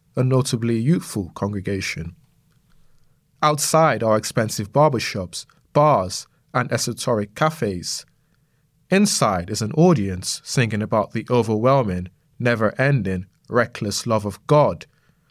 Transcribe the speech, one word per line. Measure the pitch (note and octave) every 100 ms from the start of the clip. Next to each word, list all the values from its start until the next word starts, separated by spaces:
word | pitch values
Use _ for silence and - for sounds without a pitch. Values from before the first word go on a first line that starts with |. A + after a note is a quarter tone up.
| _ -
a |
notably | B2+ C3 B2+ A#2+ A#2 A#2
youthful | B2+ F#3 - A2 F2+
congregation. | - G2+ G#2 F#2+ G2 - - - - _ _ _ _ _ _ - - _ _ _ -
Outside | D3+ D3+ - D#3+ D#3+ A2
are | A2+ G#2+
expensive | - - A2 - G2+
barbershops, | C#3 D3+ B2 - G#2+ F2+ - - _ _
bars, | D3 D3+ A#2+ F#2 - - _ _
and | - B2+
esoteric | A#2+ - A2+ - A2+ G2+ -
cafes. | D#3 D#3+ G#2+ F#2 - - - _ _ _ _ _ _ _ -
Inside | F#3+ G#3 - A#2 F#2 F2
is | G#2+
an | A2
audience | - F3+ C#3 G2 F2+ - -
singing | - - A#2 G#2+
about | G#2 A2+ -
the | A#2 G2+
overwhelming, | B2 A2 G#2+ B2 C#3 A2 F2+ F2+ _ _ -
never-ending, | A#2 A#2 G#2+ - C3+ C#3 G2 F#2 F#2 _ -
reckless | A#2 A2+ - G#2 - A#2+
love | A2
of | G#2 - -
God, | D3+ B2+ E2 - _ _ _ _